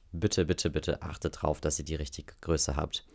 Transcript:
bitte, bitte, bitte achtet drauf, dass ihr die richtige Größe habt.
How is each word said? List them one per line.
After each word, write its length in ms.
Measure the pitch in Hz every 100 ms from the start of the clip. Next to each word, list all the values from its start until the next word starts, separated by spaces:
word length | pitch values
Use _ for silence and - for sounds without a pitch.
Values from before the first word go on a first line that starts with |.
| -
bitte, 320 | 87 101 -
bitte, 260 | 85 92 -
bitte 320 | 80 - -
achtet 400 | 82 - 80 -
drauf, 180 | 76 76
dass 180 | 78 -
ihr 60 |
die 100 | 71
richtige 400 | 78 73 - - -
Größe 360 | - 80 - 69
habt. 280 | - - -